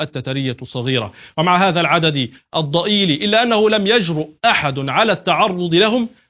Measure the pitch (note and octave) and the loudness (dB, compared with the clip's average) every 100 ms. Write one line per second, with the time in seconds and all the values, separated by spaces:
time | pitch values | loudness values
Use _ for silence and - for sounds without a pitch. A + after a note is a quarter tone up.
0 | D3+ C#3 B2+ C3+ C3+ B2 B2 C3 A#2+ B2+ | -8 -8 -8 -6 -4 -6 -8 -6 -2 -2
1 | G#2 - - - F3 F3+ G3 E3+ D#3+ E3 | -4 -12 -12 -2 2 4 2 2 0 2
2 | D#3+ C#3+ A#2+ - _ D3+ D3+ D#3+ F#3 G#3 | 0 -2 -6 -8 _ -6 -2 -2 0 0
3 | F#3+ C#3+ G#3 G#3+ A#3+ A3 G#3+ G#3+ G3 A#3 | 0 0 0 0 2 2 2 2 2 0
4 | F3 D#3 D#3 - - F3+ D3 C3+ C#3 C#3 | 0 -4 -6 -2 0 0 -2 -4 -2 0
5 | A3 F#3+ - D#3+ G#3 F3+ F3 E3+ G#3+ B3 | 0 0 0 2 2 0 0 2 2 2
6 | A3+ - _ | -2 -8 _